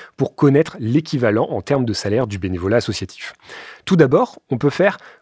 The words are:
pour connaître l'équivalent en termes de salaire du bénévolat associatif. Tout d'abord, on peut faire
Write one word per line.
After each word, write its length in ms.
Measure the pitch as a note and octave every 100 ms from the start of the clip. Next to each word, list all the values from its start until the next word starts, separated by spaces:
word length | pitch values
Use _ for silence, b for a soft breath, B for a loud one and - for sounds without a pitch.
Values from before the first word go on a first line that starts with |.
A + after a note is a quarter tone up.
| B -
pour 180 | C#3 -
connaître 400 | C#3+ C#3 D#3+ -
l'équivalent 680 | A2+ C#3 D#3 C#3 A#2 G#2+ D3+
en 120 | B2
termes 240 | - C#3 A#2
de 80 |
salaire 320 | G2+ G2+ G#2+ A#2+
du 140 | G2+
bénévolat 380 | F#2 F2+ F#2 A#2
associatif. 560 | - G2+ F#2+ - - - B B B B -
Tout 100 | F#3
d'abord, 440 | C3+ D#3 - - -
on 80 | B2
peut 140 | C#3+
faire 260 | - G3 - B B